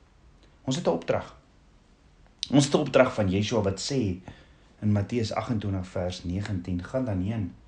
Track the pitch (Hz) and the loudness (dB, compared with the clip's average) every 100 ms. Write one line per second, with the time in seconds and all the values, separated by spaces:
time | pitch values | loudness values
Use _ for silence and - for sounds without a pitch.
0 | - _ - - - - - 131 175 - | -20 _ -20 -20 -20 -10 -4 0 0 0
1 | - 98 - - - - - - _ _ | 0 -2 -4 -14 -20 -20 -20 -20 _ _
2 | - - - - - 139 143 160 139 135 | -20 -20 -20 -12 4 4 6 4 4 6
3 | - - 98 95 107 117 95 95 - 139 | 4 4 0 2 2 0 0 -2 -2 -2
4 | 104 90 - - - - - - 107 104 | 0 -4 -8 -18 -20 -20 -20 -4 0 2
5 | 101 120 107 - 101 110 104 95 92 95 | 2 -2 -2 -2 -2 -2 -2 -4 -4 -4
6 | 90 90 85 92 104 95 90 90 87 131 | -4 -4 -6 -4 -4 -4 -4 -6 -4 -4
7 | 127 95 92 113 90 - | -2 -2 -2 -2 -4 -8